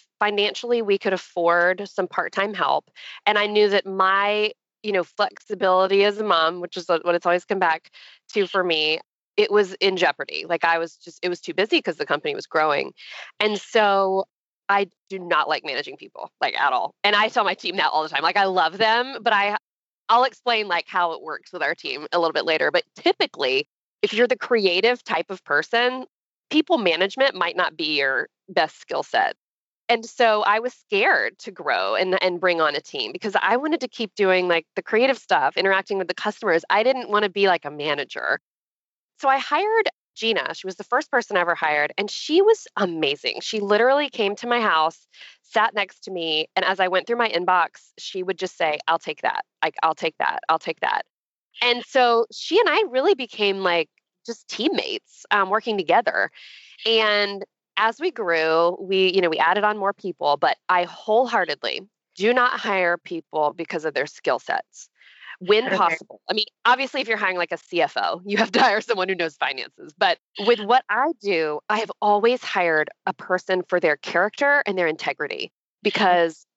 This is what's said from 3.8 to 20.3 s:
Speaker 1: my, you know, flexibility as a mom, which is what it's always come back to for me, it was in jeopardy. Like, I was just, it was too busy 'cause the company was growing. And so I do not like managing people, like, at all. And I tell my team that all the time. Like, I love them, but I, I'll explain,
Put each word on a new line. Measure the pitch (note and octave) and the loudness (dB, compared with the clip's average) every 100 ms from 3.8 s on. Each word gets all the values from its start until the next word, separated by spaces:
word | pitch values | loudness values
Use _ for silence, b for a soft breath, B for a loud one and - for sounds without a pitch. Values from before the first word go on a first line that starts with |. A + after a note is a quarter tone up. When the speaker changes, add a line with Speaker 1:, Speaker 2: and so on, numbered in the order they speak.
Speaker 1:
my, | F#3+ F#3+ F#3+ G3 G3+ G#3 G#3+ - _ _ | -2 0 2 2 2 0 -2 -6 _ _
you | G#3 | -2
know, | G3 | -2
flexibility | E3 - G3 - - F#3+ F#3+ F#3 F#3+ G3 | -2 -2 -4 -4 -12 -2 2 4 4 4
as | G3+ G#3 | 2 0
a | |
mom, | G#3+ E3+ D#3+ F3+ | 0 2 2 -2
which | F3 F#3 | -10 -10
is | F3 | -2
what | E3 F3 E3+ | -2 0 0
it's | F3 | 2
always | F3 | 0
come | - F#3+ | 0 0
back | E3+ D#3+ _ B B B _ | 0 -2 _ B B B _
to | A3 F#3 | -4 -2
for | G3 | 0
me, | F3+ D#3 D#3 D#3+ - _ _ - | 0 0 0 -2 -6 _ _ -2
it | G#3 | 2
was | G#3 F#3+ F#3+ | 2 0 0
in | G3 F#3 | 0 2
jeopardy. | E3 - D3 D3+ E3 | 0 0 -8 -10 -6
Like, | E3+ | -2
I | E3+ E3 | 0 0
was | E3 - | -2 -10
just, | - - | -20 -6
it | F3+ | -6
was | F3 | -6
too | - | -6
busy | D#3+ G#3 E4 | -2 0 0
'cause | G3+ D#3+ | -2 -6
the | D3+ | -4
company | D3 D3 C#3+ | -2 -2 -6
was | - | -4
growing. | D#3+ D#3 C#3+ C#3 - B B B - | 0 2 0 -4 -10 B B B -4
And | G#3+ G#3 | -2 -2
so | - A3+ G#3 G3 F#3+ F#3+ - _ _ _ - | -2 2 4 2 2 -2 -6 _ _ _ -2
I | G3+ G3 _ - | 0 0 _ -14
do | F#3+ | -12
not | F3 D#3 - | -2 0 0
like | D3+ | -2
managing | D3+ C3 D3 C3+ | -4 -6 -8 -12
people, | - - - - | -18 -16 -16 -6
like, | C#3 - | -4 0
at | C#3 | 0
all. | B2+ - _ | 0 -4 _
And | G3+ G#3 | 0 2
I | A3 | 2
tell | A#3+ | 0
my | G3+ | -2
team | F#3+ F#3+ F#3 | -2 -6 -2
that | - | 0
all | D#3 | 0
the | D#3 | -2
time. | C#3 | -2
Like, | D#3+ G3 | 0 2
I | |
love | G3 F#3 D#3+ F#3+ | 2 2 0 0
them, | A3 A3+ B3+ C4+ | 0 0 -2 -4
but | A3+ | 0
I, | G#3 G3+ G#3 _ _ _ _ - | 0 0 -4 _ _ _ _ 0
I'll | A#3 | 2
explain, | B3+ | 2